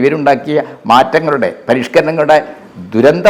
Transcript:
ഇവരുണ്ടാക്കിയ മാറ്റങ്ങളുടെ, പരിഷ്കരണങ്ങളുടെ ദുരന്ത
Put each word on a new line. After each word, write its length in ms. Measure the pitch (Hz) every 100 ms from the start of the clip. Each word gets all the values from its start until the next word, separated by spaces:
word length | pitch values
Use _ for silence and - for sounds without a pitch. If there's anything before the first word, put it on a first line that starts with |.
ഇവരുണ്ടാക്കിയ 580 | 135 156 143 135 - 151 - - 156
മാറ്റങ്ങളുടെ, 600 | 131 - - 156 139 95 - -
പരിഷ്കരണങ്ങളുടെ 680 | 127 123 - 156 165 151 151 - - - - 90
ദുരന്ത 340 | 110 131 165